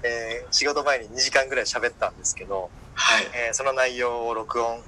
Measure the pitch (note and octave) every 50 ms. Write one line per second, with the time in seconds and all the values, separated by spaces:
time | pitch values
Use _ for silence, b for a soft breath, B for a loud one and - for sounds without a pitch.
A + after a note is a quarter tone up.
0 | - A#2+ A#2 A#2 A2+ A2+ A#2 B2 B2 - - - C#3 D3 D3 D3+ C#3 D3 C#3 B2
1 | A2 G#2 A2+ B2+ C3+ - - C#3 C3+ C3+ C3+ B2+ A2 - - A2+ A2+ A#2 - -
2 | A2 F#2 - - - - - - F#2 F2+ G2 F#2+ F#2 F2 - - - - - -
3 | - - A2+ A2 - - - A#2+ A#2+ A#2 A2 - C3+ C3+ C3 C3 C3 B2+ B2 B2
4 | B2 A#2+ A#2+ A#2+ A#2 A#2 A#2 A2+ A2 A2 - A#2+ A#2 A#2 A#2 A#2 A#2